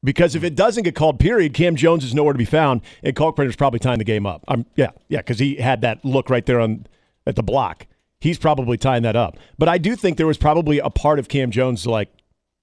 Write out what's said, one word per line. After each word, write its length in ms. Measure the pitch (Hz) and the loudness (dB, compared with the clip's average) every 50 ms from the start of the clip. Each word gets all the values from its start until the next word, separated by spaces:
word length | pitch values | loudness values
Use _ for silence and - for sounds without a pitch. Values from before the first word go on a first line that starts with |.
| - | -4
Because 320 | 131 139 - 175 160 123 | -2 2 2 2 2 2
if 80 | 160 160 | -2 -4
it 120 | 175 143 | -2 0
doesn't 300 | 156 196 226 208 240 196 | 2 2 2 2 0 -2
get 100 | 170 - | -2 -2
called, 240 | - 156 156 139 - | 0 2 2 2 2
period, 340 | 143 190 247 220 170 147 143 | 2 2 4 2 2 2 2
Cam 240 | - 175 175 165 | 2 2 2 2
Jones 260 | 123 151 165 170 160 131 | 2 4 4 4 2 0
is 120 | 120 120 | -2 0
nowhere 180 | 151 147 147 135 | 0 2 2 2
to 60 | 123 | 0
be 60 | 113 | 0
found, 340 | - 151 156 156 139 127 110 - - - - - | 0 2 2 2 2 2 0 -4 -8 -14 -8 -6
and 120 | 156 127 | -4 -2
Kalkbrenner's 420 | - 151 160 - - 143 123 107 | 0 0 0 0 0 -2 -2 -2
probably 220 | - 143 135 120 113 | 0 0 0 0 0
tying 200 | - 131 120 110 | -2 -2 -2 -2
the 60 | 107 | -2
game 200 | 117 107 104 101 | -2 -2 -2 -2
up. 180 | 98 82 - - - | -4 -6 -6 -6 -4
Um, 160 | 131 117 117 - _ | -4 -4 -4 -4 _
yeah, 160 | - 131 82 - _ _ - | -2 -2 -2 -2 _ _ -8
yeah, 120 | 156 123 | -8 -6
'cause 180 | - - 123 101 | -4 -4 -2 -2
he 180 | 139 139 139 | -2 -2 -2
had 260 | - 117 131 131 107 117 | -2 -2 -2 0 0 -2
that 200 | 117 113 - - | -4 -4 -4 -4
look 260 | 135 131 135 - - | -2 -2 -2 0 0
right 160 | 127 120 - | -2 -2 0
there 140 | - 123 120 | 0 0 0
on, 260 | 113 110 110 - - - _ _ _ _ _ _ _ | 0 0 -2 -4 -8 -16 _ _ _ _ _ _ _
at 100 | - 98 | -4 -4
the 60 | - 110 | -2 -2
block. 440 | 98 117 139 117 85 - - - - _ _ _ _ _ _ | -2 0 -2 -2 -4 -6 -12 -18 -20 _ _ _ _ _ _
He's 180 | - 156 175 - | -2 -2 -2 0
probably 380 | - 160 151 135 127 117 120 - | 0 0 0 0 0 -2 -2 -2
tying 240 | - 135 131 120 117 | 0 0 0 0 0
that 120 | 113 107 | 0 0
up. 220 | 120 113 80 - - - _ _ - | 0 -2 -2 -6 -12 -20 _ _ 0
But 100 | 156 165 | 2 2
I 100 | 175 180 | 2 2
do 160 | 156 202 240 | 0 -2 -2
think 220 | - - 185 160 | -2 -2 -2 0
there 100 | - 160 | 0 0
was 120 | 160 143 - | 0 0 2
probably 400 | - 151 156 170 165 151 147 139 | 2 2 2 2 2 0 0 0
a 120 | 131 - | -2 -2
part 280 | - - - 147 151 143 | -2 0 0 0 0 0
of 100 | 120 - | -2 -2
Cam 220 | - 139 131 120 | -4 -2 -2 -2
Jones 360 | 101 123 131 131 123 104 - | 0 0 0 0 -2 -2 -2
like, 220 | 120 113 107 101 - _ _ _ _ _ _ _ _ _ _ | -2 -2 -2 -4 -6 _ _ _ _ _ _ _ _ _ _